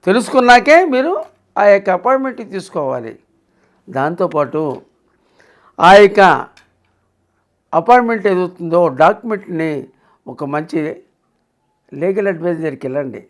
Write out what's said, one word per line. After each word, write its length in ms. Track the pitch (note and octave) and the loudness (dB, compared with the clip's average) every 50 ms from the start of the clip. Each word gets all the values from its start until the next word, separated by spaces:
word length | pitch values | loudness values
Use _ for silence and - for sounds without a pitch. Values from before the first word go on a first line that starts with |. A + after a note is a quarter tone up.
| _ F3+ | _ 0
తెలుసుకున్నాకే 680 | G3 A#3+ A#3 - - C4 B3 A#3+ A#3+ B3 A#3+ C#4+ D4+ E4 F#4 E4+ B3+ | -2 -2 -2 0 0 0 4 6 4 4 6 4 4 4 4 2 -2
మీరు 180 | B3+ C4 D#4+ F#4+ D5+ D#5+ - _ _ _ _ _ - | -2 -2 -2 -4 -6 -8 -12 _ _ _ _ _ 0
ఆ 20 | G#3 G#3 | 2 2
యొక్క 180 | G3+ G3+ G3 G3 F#3 F3+ | 2 2 2 -2 -4 -2
అపార్ట్‌మెంట్‌కి 480 | F#3 A#3+ C4 C4+ C4+ C4 A#3 - A#3 F#3+ F#3+ | 0 -2 -2 -2 -2 -6 -10 -12 -16 -12 -12
తీసుకోవాలి. 600 | F#3+ E3+ - - E3+ D3 C3 C3 B2+ A2+ A2+ A2 _ _ _ _ _ _ _ _ _ _ _ _ _ _ - | -14 -14 -10 -10 -8 -6 -6 -8 -8 -10 -14 -18 _ _ _ _ _ _ _ _ _ _ _ _ _ _ -10
దాంతోపాటు 720 | - C3+ C3+ D3+ F3 E3+ F#3+ E3+ D3 D3+ C#3+ B2 - D3+ D#3 D3 B2+ - _ _ _ _ _ _ _ _ _ _ _ _ _ _ _ _ _ _ _ - | -6 -4 -4 -4 -4 -4 -6 -4 -2 -4 -4 -4 -4 -6 -6 -6 -8 -10 _ _ _ _ _ _ _ _ _ _ _ _ _ _ _ _ _ _ _ 2
ఆ 100 | E3 F3 F#3+ G3+ | 4 6 8 8
యొక్క 180 | G#3 G3 G3+ G#3 G3 F3+ D3+ - - - _ _ _ _ _ _ _ _ _ _ _ _ _ _ _ _ _ _ _ _ _ _ _ _ - E3 | 8 6 6 4 4 4 4 2 -4 -12 _ _ _ _ _ _ _ _ _ _ _ _ _ _ _ _ _ _ _ _ _ _ _ _ -4 -4
అపార్ట్‌మెంట్ 460 | E3+ - A#3+ B3 A#3+ A3+ A3+ A3 F#3+ G#3 | 4 4 4 4 4 0 -4 -2 -2 -2
ఏదవుతుందో 480 | F#3+ F3+ F3+ F3 F3+ _ F3 E3 E3 F3 F3 D#3+ C3+ B2+ | -2 0 -2 -6 -8 _ -8 -2 0 0 0 0 2 2
డాక్యుమెంట్ని 680 | D#3+ F3 G#3+ A3 - A#3 G#3+ G3 F#3+ - F3+ D#3+ D#3+ D#3+ D3+ C#3 C3 - _ _ _ _ _ _ _ C#3 | 2 2 2 0 -6 -8 -8 -8 -8 -10 -8 -6 -6 -6 -6 -8 -10 -14 _ _ _ _ _ _ _ -20
ఒక 120 | B2+ A#2+ D3+ C#3 C#3+ | -14 -12 -10 -8 -6
మంచి 260 | D3+ D#3 E3 - E3+ D3+ D#3 - - _ _ _ _ _ _ _ _ _ _ _ _ _ _ _ _ _ _ - C3+ | -8 -8 -6 -6 -6 -6 -6 -10 -12 _ _ _ _ _ _ _ _ _ _ _ _ _ _ _ _ _ _ -12 -6
లీగల్ 280 | D#3+ F#3 G3 G3+ G3+ G3 | -6 -4 -4 -2 -4 -4
అడ్వైజర్కి 520 | F#3 D#3+ E3 F3 F3 D#3+ D#3+ D#3 C3+ C3 - C3+ | -6 -4 -4 -6 -6 -4 -6 -8 -8 -8 -10 -8
వెళ్ళండి. 340 | C3 C#3+ C#3+ C3 G#2+ A2 - | -6 -6 -8 -8 -10 -14 -18